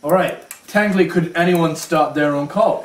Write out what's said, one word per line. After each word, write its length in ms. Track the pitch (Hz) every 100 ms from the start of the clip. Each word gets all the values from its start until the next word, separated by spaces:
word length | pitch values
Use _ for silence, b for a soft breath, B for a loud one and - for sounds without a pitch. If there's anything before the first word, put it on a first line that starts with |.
All 120 | 196
right, 320 | 185 156 - - - -
technically, 400 | 208 208 190 170
could 280 | 180 165 170
anyone 380 | 175 175 165
stop 400 | 156 - 160 151
their 180 | 143 147
own 140 | 143 147
call? 360 | 196 220 -